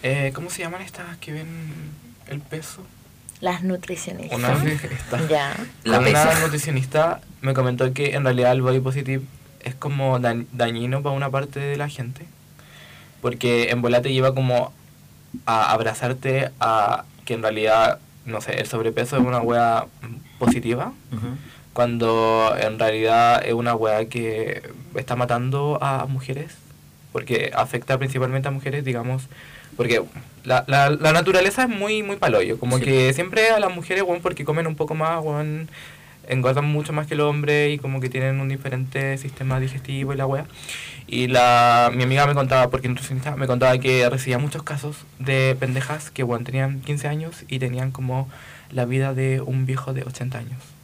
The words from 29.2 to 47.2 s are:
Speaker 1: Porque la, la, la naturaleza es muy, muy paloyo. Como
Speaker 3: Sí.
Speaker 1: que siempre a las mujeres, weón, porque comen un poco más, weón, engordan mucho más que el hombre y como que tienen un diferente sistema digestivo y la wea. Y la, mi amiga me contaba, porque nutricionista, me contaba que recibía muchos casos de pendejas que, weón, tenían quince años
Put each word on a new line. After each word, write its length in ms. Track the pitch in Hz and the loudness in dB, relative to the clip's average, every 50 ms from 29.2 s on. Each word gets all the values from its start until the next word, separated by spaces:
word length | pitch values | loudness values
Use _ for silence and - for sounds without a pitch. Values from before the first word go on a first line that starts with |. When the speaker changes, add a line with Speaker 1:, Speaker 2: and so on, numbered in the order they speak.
| 131 - - - - - - - - - - | -6 -10 -18 -20 -20 -20 -20 -20 -20 -20 -6
Speaker 1:
Porque 260 | - 123 120 120 110 - - - - - - - - - | -4 0 0 2 0 0 -4 -10 -18 -18 -18 -20 -16 -4
la, 200 | 127 127 127 120 | 0 0 0 2
la, 220 | - 135 139 139 143 | 2 4 4 4 4
la 220 | 147 147 151 156 156 | 2 4 4 4 4
naturaleza 500 | 170 175 185 190 185 185 196 196 - 254 | 4 4 4 4 4 4 4 2 2 0
es 60 | 247 | 0
muy, 340 | 226 196 202 208 214 214 214 | 0 -2 -2 -2 -2 -2 -2
muy 140 | 202 202 | -4 -4
paloyo. 420 | 202 - 165 110 101 92 - 113 113 | -2 0 2 4 4 2 2 -2 -4
Como 180 | - 123 127 | -2 0 0
Speaker 3:
Sí. 60 | 127 127 | 0 2
Speaker 1:
que 300 | 139 135 131 127 131 131 | 4 4 4 4 4 2
siempre 360 | 135 175 185 180 220 220 226 | 0 -2 -2 2 2 4 4
a 80 | 226 214 | 4 4
las 140 | 202 190 185 | 2 0 -2
mujeres, 300 | 175 165 - 185 190 202 | -4 -4 -2 -2 0 0
weón, 180 | 175 170 175 | 0 -2 -2
porque 240 | 165 180 175 - 147 | -2 -4 -4 -4 -4
comen 220 | - 151 160 165 | -2 -2 0 0
un 80 | 165 156 | -2 -2
poco 180 | 147 160 151 156 | -4 -4 -4 -2
más, 300 | 160 156 160 165 165 156 | -2 -2 0 -2 -2 -2
weón, 440 | 156 147 147 151 156 151 156 160 156 - - - - - - - - - - - | -2 -2 -2 -4 -4 -4 -6 -8 -10 -14 -18 -20 -20 -20 -20 -20 -20 -20 -20 -8
engordan 380 | - 127 131 123 127 131 143 147 | -4 -2 0 2 2 2 2 0
mucho 280 | 147 151 147 147 151 156 | 0 0 0 -2 -2 -4
más 140 | 151 156 | -4 -4
que 80 | 151 156 | -4 -2
el 60 | 147 | 0
hombre 500 | 147 147 147 147 147 147 147 147 147 147 | 2 2 2 0 0 2 2 2 2 2
y 80 | 147 147 | 0 -2
como 200 | - 135 135 135 | -4 -4 -4 -4
que 80 | 131 127 | -4 -4
tienen 300 | 127 131 131 135 135 135 | -2 -2 -2 0 0 -2
un 100 | 135 135 | -2 -2
diferente 680 | 135 131 135 143 127 127 131 131 - 139 135 135 135 | -4 -4 -6 -6 -4 -4 -4 -4 -4 -4 -2 -2 -4
sistema 420 | 131 135 139 - - 135 131 127 131 | -4 -6 -10 -10 -6 -4 -2 -2 0
digestivo 540 | 131 131 131 135 131 - 139 135 135 135 139 | -2 -2 -4 -8 -8 -6 -6 -6 -4 -4 -4
y 40 | |
la 100 | 135 135 | -2 -2
wea. 180 | 135 139 139 160 - - - - - - - - - - 139 123 | -2 -2 -4 -6 -8 -14 -18 -14 -14 -12 -12 -12 -14 -16 -16 -12
Y 200 | - - 120 127 | -6 -2 -2 0
la, 640 | 123 127 123 123 123 120 120 120 120 117 120 120 120 120 | 4 6 6 8 8 8 8 8 8 8 8 6 6 4
mi 100 | 123 127 | 2 2
amiga 220 | 127 131 139 143 | 2 4 4 4
me 60 | 143 143 | 4 4
contaba, 340 | 143 139 131 135 131 127 120 | 2 2 4 6 6 6 4
porque 180 | - 135 131 | 2 -2 -2
nutricionista, 480 | 127 123 120 - - 131 131 131 151 143 | -2 -4 -4 -6 -6 -6 -6 -4 -6 -4
me 120 | 135 139 | -4 0
contaba 300 | 127 123 123 131 131 127 127 | 0 2 4 6 4 4 4
que 280 | 131 131 127 127 123 120 | 4 4 4 6 4 4
recibía 280 | 127 131 131 135 123 | 2 2 -2 0 0
muchos 240 | 123 147 147 - 165 160 | 0 0 -2 -4 -6 -8
casos 340 | - 156 139 139 151 147 - - - - - | -6 -8 -6 -6 -8 -10 -10 -16 -20 -14 -8
de 360 | 131 135 135 135 131 131 131 131 | -2 0 2 4 4 4 2 0
pendejas 520 | 135 127 127 135 131 - 151 156 - - | 0 -2 -2 -2 -2 -4 -6 -8 -8 -12
que, 120 | - - 131 | -6 -4 -2
weón, 200 | 120 120 117 120 | 0 0 -2 -4
tenían 380 | - 127 135 135 135 139 135 | -4 -2 -2 -2 -2 -2 -6
quince 260 | 131 143 147 147 147 | -4 -4 -4 -4 -2
años 360 | 147 147 151 | -4 -4 -4